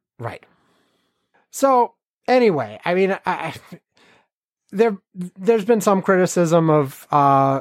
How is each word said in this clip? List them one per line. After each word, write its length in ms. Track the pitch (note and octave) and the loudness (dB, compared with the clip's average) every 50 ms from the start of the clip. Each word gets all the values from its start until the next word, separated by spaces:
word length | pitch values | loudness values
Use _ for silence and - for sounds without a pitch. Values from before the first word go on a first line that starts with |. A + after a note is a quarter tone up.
| _ _ _ - | _ _ _ -14
Right. 240 | A#2 A2+ - - _ _ _ _ _ _ _ _ _ _ _ _ _ _ _ _ _ _ _ _ _ _ - | -14 -14 -14 -16 _ _ _ _ _ _ _ _ _ _ _ _ _ _ _ _ _ _ _ _ _ _ -6
So, 420 | - C#4 C4+ C4 B3 A3+ - _ _ _ _ _ _ _ - | -2 0 2 2 2 0 -2 _ _ _ _ _ _ _ 0
anyway, 500 | B3 B3+ A#3+ G#3+ D#3+ C#3 A2+ G#2 G#2+ - - | 2 2 2 2 0 0 -4 -8 -10 -10 -6
I, 340 | E3+ F3+ F#3 G3 F#3 G3 - - | -4 -2 0 0 -2 -2 -4 -6
I, 280 | F#3 E3+ C#3+ D#3+ D3+ - - - - F3+ - _ _ _ _ _ _ _ _ _ _ _ _ _ _ _ _ _ _ | -6 -6 -6 -8 -10 -12 -14 -18 -20 -20 -20 _ _ _ _ _ _ _ _ _ _ _ _ _ _ _ _ _ _
there, 260 | G3+ F#3+ A#3 A3+ G3+ - _ _ _ | -2 0 0 0 -2 -6 _ _ _
there's 520 | F3+ F3+ F3+ - F#3+ F#3 A3 A#3 A3 F#3 | -16 -16 -16 -16 -4 -2 0 0 0 0
been 160 | A#3 A#3 G#3+ | 0 0 0
some 200 | F3 G#3+ G3 F#3+ | 2 0 0 0
criticism 680 | - - F#3+ F3+ F3+ E3+ - F3+ F3 D#3 E3+ F3 E3 D#3+ | 0 0 0 2 0 0 0 0 0 2 2 2 2 2
of, 360 | D3+ D3+ C#3 C3+ - - - - | 2 2 0 -2 -6 -14 -8 -2
uh, 480 | D3 D3 C#3 C#3 C#3 C3+ C3+ C3+ C3+ C3+ | 0 2 4 4 4 2 2 0 -2 -4